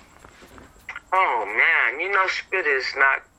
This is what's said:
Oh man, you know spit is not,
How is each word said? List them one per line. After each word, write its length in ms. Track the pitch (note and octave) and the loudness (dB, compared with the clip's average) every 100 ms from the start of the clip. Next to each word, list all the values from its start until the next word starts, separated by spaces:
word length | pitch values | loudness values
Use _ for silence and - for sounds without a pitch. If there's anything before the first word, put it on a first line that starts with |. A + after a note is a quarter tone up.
| - - - - - - - - - - - | -20 -20 -20 -20 -20 -20 -20 -20 -16 -16 -2
Oh 320 | F#3 F3+ A#2+ G2+ | 0 2 0 -2
man, 540 | A2+ D3+ D#3 B2 C3+ | 0 2 2 0 -2
you 100 | F#3 | -2
know 160 | G3 F#3 | 0 0
spit 380 | - - F#3 D3+ | -2 -4 -4 0
is 200 | C3+ B2+ C3+ | -2 -2 0
not, 260 | C#3 C3+ - | 2 2 -4